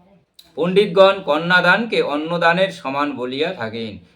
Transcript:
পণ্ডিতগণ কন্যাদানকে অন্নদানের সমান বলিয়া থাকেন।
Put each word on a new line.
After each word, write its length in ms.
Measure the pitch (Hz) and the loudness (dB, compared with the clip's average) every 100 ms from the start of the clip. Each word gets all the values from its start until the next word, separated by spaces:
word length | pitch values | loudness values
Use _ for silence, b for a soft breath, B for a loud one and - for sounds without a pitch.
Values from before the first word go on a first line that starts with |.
| _ _ _ - _ | _ _ _ -20 _
পণ্ডিতগণ 680 | - 175 190 208 180 190 196 | -6 0 2 2 6 4 4
কন্যাদানকে 800 | - 147 170 180 175 202 226 170 | -2 -2 2 2 4 2 0 -2
অন্নদানের 680 | 135 147 160 175 170 175 190 | -2 -4 -4 0 2 2 0
সমান 480 | - 135 139 147 123 | -4 -6 -4 -4 -4
বলিয়া 360 | 123 135 165 | -8 -4 -6
থাকেন। 460 | 185 113 117 110 90 b | -4 -8 -8 -10 -12 b